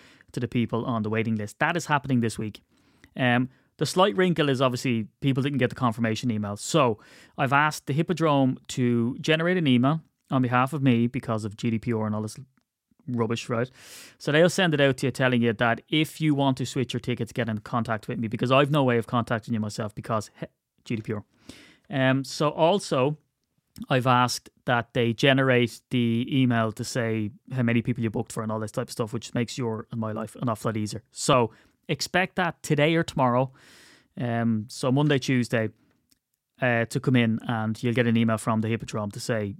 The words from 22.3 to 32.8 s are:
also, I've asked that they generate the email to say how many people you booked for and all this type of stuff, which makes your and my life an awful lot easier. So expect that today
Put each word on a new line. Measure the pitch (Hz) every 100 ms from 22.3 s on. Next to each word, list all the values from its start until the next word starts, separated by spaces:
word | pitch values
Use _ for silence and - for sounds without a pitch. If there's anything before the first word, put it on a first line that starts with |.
| - 151
also, | 165 165 196 - 143 135 151 _ _ _ _ _ - -
I've | 131 123
asked | 123 123 - - _
that | - 120 -
they | 131 117
generate | 113 139 135 135 123 120 - -
the | 127 117 117 127
email | 135 127 117 113
to | 107
say | 117 135 113 110 104 - -
how | 127
many | 117 120
people | 123 120
you | 113
booked | 117 110
for | -
and | 110
all | 110
this | 107
type | - 120
of |
stuff, | - 110
which | 113 -
makes | 123 120 -
your | 120 110 -
and | 117
my | 110
life | 107 110 -
an | 123
awful | 107 123
lot | 110
easier. | 104 117 -
So | - - 135 113 - _ _ -
expect | 147 - 180 185 -
that | 175 -
today | - 143